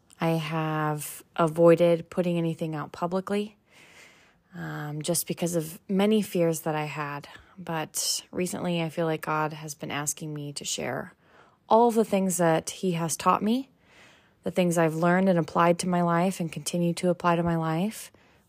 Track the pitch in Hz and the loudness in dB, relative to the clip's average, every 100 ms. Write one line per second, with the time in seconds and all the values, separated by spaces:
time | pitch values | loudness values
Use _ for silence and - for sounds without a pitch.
0 | _ - 165 165 151 160 156 156 151 151 | _ -4 -2 -2 -2 -4 -2 -2 -2 -4
1 | - - - - 170 156 170 165 175 170 | -8 -14 -10 0 0 6 8 8 6 4
2 | - - 180 170 165 165 165 156 143 - | 0 -2 0 0 0 -2 -6 -6 -8 -6
3 | 175 185 185 202 208 - _ - - - | -4 -4 -2 -4 -4 -10 _ -20 -20 -20
4 | - _ _ _ _ 175 160 151 151 151 | -20 _ _ _ _ -14 -10 -8 -8 -6
5 | 151 165 - 180 170 170 156 165 - 190 | -2 -2 -2 -4 -2 -2 -4 -8 -4 2
6 | 208 220 196 180 165 160 165 151 151 147 | 4 4 2 0 0 0 -2 -4 -4 -6
7 | 147 143 - - - - 170 160 151 - | -8 -8 -12 -20 -20 -16 -8 -6 -6 -4
8 | - - - - 180 196 180 170 165 160 | -4 -4 -6 -6 -4 -4 -2 -2 -2 -2
9 | 165 156 - 156 156 151 156 - 151 143 | -2 -2 -2 -2 -2 -6 -12 -12 -8 -6
10 | 147 - 156 147 143 143 - - 143 139 | -6 -6 -8 -8 -10 -10 -8 -6 -4 -6
11 | - - _ - - _ - 220 240 226 | -8 -16 _ -20 -20 _ 2 4 6 4
12 | 214 196 190 165 170 160 - - 190 165 | 2 0 0 2 2 2 0 -4 -2 -2
13 | 165 - 185 185 208 247 269 _ _ - | -2 0 2 2 2 -2 -4 _ _ -20
14 | - _ _ _ 185 180 175 170 165 160 | -20 _ _ _ -4 0 2 4 2 2
15 | 175 180 190 170 151 180 170 175 180 175 | 2 4 4 2 2 2 4 4 0 0
16 | 170 170 185 185 165 - 147 175 175 170 | 2 2 0 -2 -6 -6 -6 0 0 0
17 | 180 170 175 170 170 165 160 160 208 - | 0 0 2 2 2 0 0 -2 -2 -6
18 | - - _ _ | -14 -20 _ _